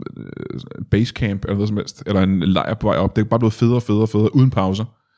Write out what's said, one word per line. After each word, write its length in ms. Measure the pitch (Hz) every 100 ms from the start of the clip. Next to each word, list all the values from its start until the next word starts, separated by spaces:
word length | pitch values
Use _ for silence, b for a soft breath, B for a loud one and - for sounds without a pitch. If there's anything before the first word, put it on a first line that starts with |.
| - -
øh, 420 | - - 50 - - - -
Basecamp 540 | 101 120 - 113 98 -
eller 80 | 98
noget 120 | 107
som 100 | 104
helst, 260 | - - -
eller 160 | 98
en 180 | 95 95
lejr 340 | 82 95 -
på 140 | - 104
vej 100 | -
op. 180 | 95 -
Det 60 |
er 40 | 107
bare 100 | 120
blevet 140 | 113
federe, 280 | - 117 123
federe, 260 | - 104 110
federe, 280 | 107 107 139
uden 140 | 131
pauser. 360 | - 95 98 113 b b